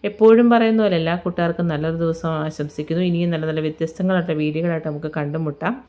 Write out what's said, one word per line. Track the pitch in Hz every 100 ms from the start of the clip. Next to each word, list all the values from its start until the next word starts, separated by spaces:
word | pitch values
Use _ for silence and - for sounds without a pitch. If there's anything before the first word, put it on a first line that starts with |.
| 208
എപ്പോഴും | - 220 226 240
പറയുന്ന | 233 226 220 214
പോലെ | 175
എല്ലാ | 165 175
കൂട്ടുകാർക്കും | 175 175 170 170 175
നല്ലൊരു | 147 160 165
ദിവസം | 165 165 165 160 156
ആശംസിക്കുന്നു. | 156 147 - 151 165 180
ഇനിയും | 170 175
നല്ല | 165 156
നല്ല | 156 156
വ്യത്യസ്തങ്ങളായിട്ടുള്ള | 151 160 - 185 185 175 156
വീഡിയോകളായിട്ട് | 151 151 170 160 156
നമുക്ക് | 147 151 151
കണ്ടുമുട്ടാം. | 147 160 156 147 165 262